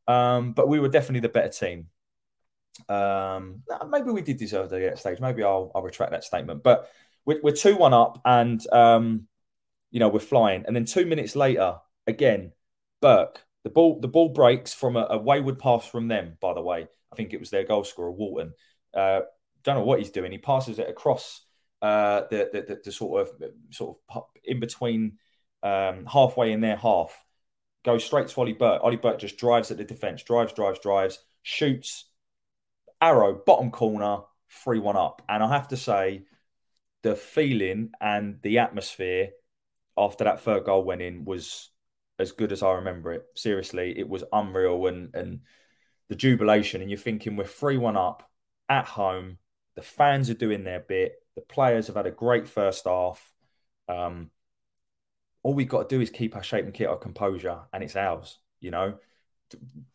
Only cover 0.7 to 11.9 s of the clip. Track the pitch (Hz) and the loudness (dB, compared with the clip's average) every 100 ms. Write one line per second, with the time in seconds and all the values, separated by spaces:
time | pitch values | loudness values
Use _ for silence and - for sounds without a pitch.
0.7 | 151 139 151 131 127 113 117 95 - 92 | 4 4 2 2 -2 0 0 0 -2 -6
1.7 | 87 82 _ _ _ _ _ _ _ _ | -8 -14 _ _ _ _ _ _ _ _
2.7 | - - 101 101 98 95 95 95 98 - | -16 -6 -2 0 -2 -4 -6 -10 -14 -12
3.7 | - 285 285 247 214 147 131 107 98 95 | -10 -4 -2 -2 -4 -4 -6 -4 -4 -4
4.7 | 92 92 - 101 90 131 110 101 95 92 | -2 -2 -4 -6 -4 -4 0 0 0 -2
5.7 | 95 92 - 98 82 - 87 73 76 131 | -6 -6 -4 -4 -4 -4 -6 -6 2 6
6.7 | 117 - _ _ _ - 156 147 143 202 | 6 2 _ _ _ -4 0 2 4 4
7.7 | 202 151 120 113 - 123 123 117 113 - | 8 8 8 6 2 4 6 4 0 4
8.7 | 120 117 113 117 110 - _ _ _ _ | 8 8 8 4 -2 -6 _ _ _ _
9.7 | _ _ 120 110 107 - 131 107 95 98 | _ _ 2 2 2 2 4 4 2 -2
10.7 | 117 113 185 175 156 - 143 135 95 92 | -4 -2 0 0 -2 -2 0 2 2 0
11.7 | 85 _ | -2 _